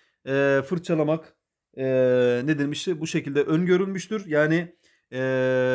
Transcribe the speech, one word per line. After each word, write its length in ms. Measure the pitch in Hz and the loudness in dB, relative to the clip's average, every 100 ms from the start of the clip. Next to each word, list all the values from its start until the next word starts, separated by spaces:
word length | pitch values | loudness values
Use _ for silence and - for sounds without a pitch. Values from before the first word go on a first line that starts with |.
| _ _ 131 | _ _ -4
e, 360 | 135 139 139 135 | 0 2 2 0
fırçalamak, 720 | 175 175 160 151 160 - _ _ _ _ - | -6 -2 -2 0 -2 -6 _ _ _ _ -6
e, 80 | 131 131 127 127 123 123 | 0 2 4 4 2 2
ne 140 | 139 151 | 0 -2
denmişti? 420 | 143 147 - 165 | -2 -4 -6 -6
Bu 60 | 160 | -4
şekilde 360 | 170 143 143 | -4 -2 -2
öngörülmüştür. 840 | 143 160 180 180 196 196 - 220 196 | 0 0 2 2 0 -6 -6 -8 -2
Yani, 500 | 151 156 165 175 _ _ _ _ | 0 2 0 -2 _ _ _ _
e, 60 | 127 131 131 131 131 127 | -6 -2 0 0 2 2